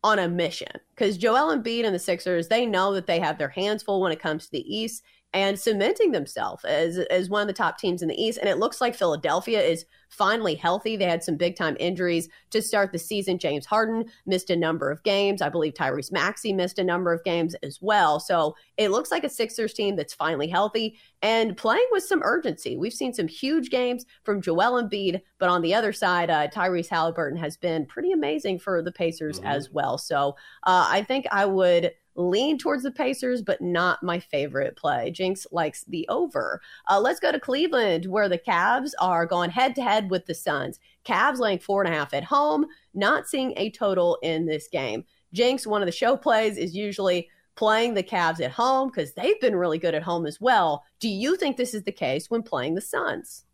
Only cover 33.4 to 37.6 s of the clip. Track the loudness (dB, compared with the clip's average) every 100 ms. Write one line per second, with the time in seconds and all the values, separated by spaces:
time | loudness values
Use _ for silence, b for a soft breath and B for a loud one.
33.4 | -2 -2 0 2 2 0 -2 -4 -2 -2
34.4 | -2 -2 -4 -2 0 0 -2 -2 -2 -2
35.4 | -6 -4 -4 -4 -8 -8 -2 -2 0 -2
36.4 | -4 -6 B B 2 4 4 2 0 0
37.4 | -2 0